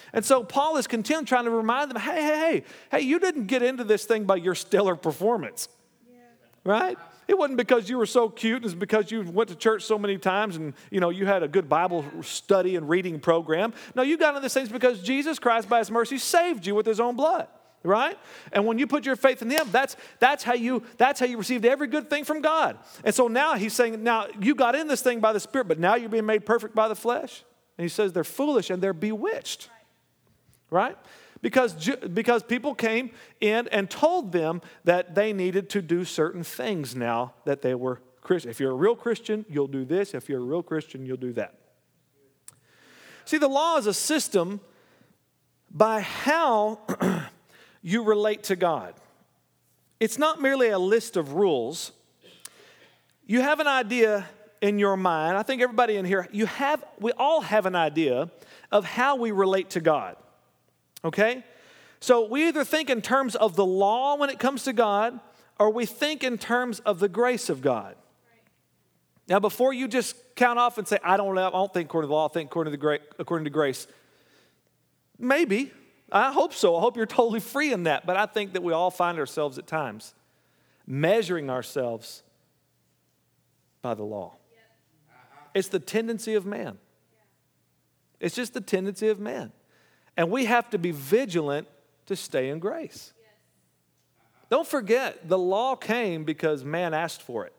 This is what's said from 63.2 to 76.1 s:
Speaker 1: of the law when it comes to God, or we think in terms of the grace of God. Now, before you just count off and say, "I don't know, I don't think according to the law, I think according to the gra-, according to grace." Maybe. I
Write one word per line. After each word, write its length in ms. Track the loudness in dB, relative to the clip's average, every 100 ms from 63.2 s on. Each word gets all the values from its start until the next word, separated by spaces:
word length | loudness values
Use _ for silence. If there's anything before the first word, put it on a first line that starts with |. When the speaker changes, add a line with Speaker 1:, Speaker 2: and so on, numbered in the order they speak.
| 0 0
Speaker 1:
of 200 | 2 2
the 100 | 2
law 520 | 2 2 2 0 2
when 120 | 0
it 100 | 0
comes 240 | -2 0
to 100 | -2
God, 460 | 2 2 2 0 -4 -16 _ _ 2
or 100 | 2
we 160 | 2 -2
think 380 | -2 -4 -2
in 140 | -4 -4
terms 420 | -2 0 0 -2
of 180 | -2 0
the 80 | 0
grace 400 | 2 0 0 -2
of 140 | -2
God. 340 | 0 0 -4 -16 _ _ _ _ _ _ _ _ _ _ _ _ 0
Now, 100 | 2
before 320 | 2 2 0
you 160 | 0 -2
just 280 | -2 -2 -8 _ 0
count 240 | 2 4
off 180 | 0 0
and 100 | -2
say, 100 | -2
"I 120 | 2 2
don't 200 | 2 0
know, 120 | 0
I 40 |
don't 220 | 0 -2
think 140 | -2 -2
according 180 | -2 0
to 20 |
the 60 | 0
law, 120 | 0
I 60 |
think 160 | -2 -4
according 220 | -4 -4
to 60 | -2
the 40 |
gra-, 180 | 0 -2 -4 -14
according 260 | -6 -4 -2
to 60 |
grace." 360 | 0 0 -2 -10 -20 _ _ _ _ _ _ _ _ _ _ _ _
Maybe. 540 | 0 2 2 0 -2 -10 _ _
I 220 | _